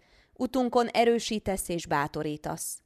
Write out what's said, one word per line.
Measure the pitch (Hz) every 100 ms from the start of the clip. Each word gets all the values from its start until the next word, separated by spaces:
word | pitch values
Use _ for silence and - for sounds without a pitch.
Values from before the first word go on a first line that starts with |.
| _ _ _
utunkon | - 254 262 247 247 233
erősítesz | - 233 233 - 214 - 190 -
és | 170 170
bátorítasz. | 151 147 151 156 151 151 165 - -